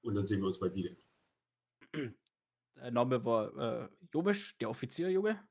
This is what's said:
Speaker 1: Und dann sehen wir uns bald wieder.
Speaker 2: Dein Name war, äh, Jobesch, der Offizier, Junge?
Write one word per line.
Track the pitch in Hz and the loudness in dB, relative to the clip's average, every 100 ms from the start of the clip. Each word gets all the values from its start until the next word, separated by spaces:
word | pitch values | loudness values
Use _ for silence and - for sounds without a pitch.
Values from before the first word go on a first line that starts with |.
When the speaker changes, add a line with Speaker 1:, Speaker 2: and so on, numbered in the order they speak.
Speaker 1:
Und | 117 | -2
dann | 101 101 | -2 0
sehen | 101 | 0
wir | 95 | 0
uns | 92 | -2
bald | 92 | -2
wieder. | 92 87 - _ _ _ _ _ _ _ _ - 156 127 - _ _ _ _ _ | -2 -6 -8 _ _ _ _ _ _ _ _ -12 -6 -6 -8 _ _ _ _ _
Speaker 2:
Dein | - 123 | -14 -2
Name | 120 123 127 | 2 4 4
war, | 113 113 110 - 120 120 | 4 2 2 -2 -2 -2
äh, | - - 175 | -6 -14 -4
Jobesch, | 151 180 202 - - | 0 2 0 -2 -6
der | 113 | -4
Offizier, | 123 127 - 180 | -4 -6 -2 2
Junge? | 185 208 214 - | 2 2 -2 -6